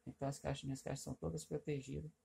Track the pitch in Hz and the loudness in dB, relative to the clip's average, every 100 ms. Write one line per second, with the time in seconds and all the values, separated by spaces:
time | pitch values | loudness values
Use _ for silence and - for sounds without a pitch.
0 | - - 139 139 147 139 135 135 - 139 | -10 0 0 2 2 2 0 0 0 -2
1 | - 143 160 160 - 156 - 143 131 147 | -2 0 0 0 0 0 2 0 0 -2
2 | 156 - | -4 -8